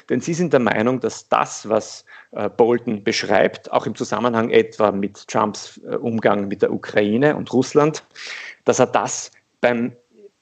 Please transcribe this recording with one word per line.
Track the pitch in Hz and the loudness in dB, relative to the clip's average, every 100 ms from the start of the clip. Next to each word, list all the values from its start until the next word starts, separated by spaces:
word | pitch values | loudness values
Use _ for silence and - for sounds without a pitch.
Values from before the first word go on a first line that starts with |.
| - | -4
denn | 123 | -4
sie | 165 | -2
sind | 165 175 | -2 2
der | 135 | 2
Meinung, | 113 110 117 127 | 2 2 0 0
dass | 110 - - | -4 -6 0
das, | - - - 104 | 0 0 -6 -2
was, | 107 - - - - - | -2 -2 -12 -20 -20 -14
äh, | - 104 | -6 -6
Bolton | - 117 120 120 104 | 2 2 4 0 -4
beschreibt, | 104 104 98 101 180 - - | -2 -4 0 2 2 0 -4
auch | - | -4
im | - 107 | -4 -6
Zusammenhang | 117 107 120 113 113 | -6 -2 0 0 2
etwa | 113 110 - 104 | 2 2 0 0
mit | 98 98 - - | 0 -4 -8 -6
Trumps, | 117 107 104 - - - | -2 -2 -4 -14 -18 -8
äh, | - | -6
Umgang | 120 113 113 104 98 | -2 0 2 2 -2
mit | 101 | -2
der | 120 | -2
Ukraine | 110 - - 104 113 147 | -2 -2 0 2 2 2
und | - - | 0 0
Russland, | - 175 151 151 156 - - - - - - | 0 2 2 2 0 -12 -18 -16 -14 -16 -4
dass | - 120 | 0 2
er | 120 | 4
das | 113 117 - - - _ _ | 2 -2 -6 -12 -18 _ _
beim | 120 120 123 - _ _ - _ | 0 0 -4 -8 _ _ -20 _